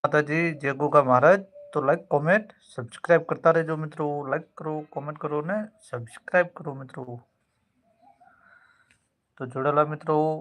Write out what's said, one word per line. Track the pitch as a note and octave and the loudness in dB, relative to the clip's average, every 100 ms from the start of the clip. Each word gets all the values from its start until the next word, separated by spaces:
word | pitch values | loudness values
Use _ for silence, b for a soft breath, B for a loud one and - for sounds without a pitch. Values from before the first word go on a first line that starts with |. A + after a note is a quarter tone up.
| - | 2
માતાજી, | D3+ C#3+ D#3 E3+ D3 | 0 2 0 0 -2
જય | C#3 | -4
ગોગા | C3+ D3 D3 C3 | -2 2 4 6
મહારાજ. | B2+ D3 G3 F#3+ - - | 6 8 6 2 -20 -8
તો | D3+ C3+ | -2 0
લાઈક, | F3 - | 0 0
કોમેન્ટ, | D3 D3+ G#3 G#3+ _ _ | -2 2 0 0 _ _
સબસ્ક્રાઇબ | - A#2+ - - E3+ D#3+ | -14 -12 -14 2 2 2
કરતા | D#3 E3 E3 | 0 2 2
રહેજો | D#3 D#3 | 0 -4
મિત્રો. | D#3 - D3+ D3 C3+ | -8 -6 -6 -4 -6
લાઈક | C#3+ - - | -6 -8 -12
કરો, | D#3 D#3 D3+ | -8 -8 -10
કોમેન્ટ | - D3 D3+ | -12 -12 -10
કરો | D3+ D3 D#3 | -6 -6 -4
ને | G#3 G#3+ _ - | -8 -8 _ -14
સબસ્ક્રાઇબ | B2 A2+ - - F#3 F3 - | -12 -12 -16 -2 0 0 -4
કરો | D3+ C3+ | -14 -12
મિત્રો. | C3 - B2+ A#2+ _ _ _ _ _ _ _ _ _ _ _ b b b b b b b _ _ _ _ | -14 -14 -14 -14 _ _ _ _ _ _ _ _ _ _ _ b b b b b b b _ _ _ _
તો | B2+ | -10
જોડેલા | C3 C3+ D3 D3+ | -4 0 2 0
મિત્રો | D3+ - D3+ D#3 D#3 | -2 -2 0 0 -4